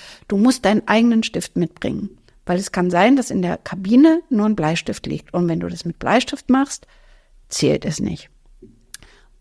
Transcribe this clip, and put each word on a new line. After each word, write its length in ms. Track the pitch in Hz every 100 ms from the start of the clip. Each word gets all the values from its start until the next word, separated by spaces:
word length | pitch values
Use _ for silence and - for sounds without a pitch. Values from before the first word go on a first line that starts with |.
| - - -
du 100 | 196
musst 280 | 240 262 190
deinen 220 | 214 -
eigenen 340 | 214 233 226
Stift 340 | - 170 - 180
mitbringen, 600 | 170 - - - 196 - _ _ -
weil 100 | 180
es 140 | 196
kann 180 | 185 180
sein, 260 | 175 220 277
dass 140 | -
in 140 | 214
der 140 | 175 170
Kabine 640 | - 190 190 247 320 330 -
nur 160 | 214 214
ein 80 | 214
Bleistift 500 | 156 165 - - -
liegt 260 | 151 - 175
und 120 | 175
wenn 120 | 165
du 80 | 170
das 180 | 175 170
mit 140 | -
Bleistift 500 | - 233 - 285 -
machst, 380 | 262 277 - _ _ _ _ _ _ -
zählt 360 | - 139 139 151
es 140 | -
nicht. 320 | - 165 - _ _ - - _ _ - _ _ _ _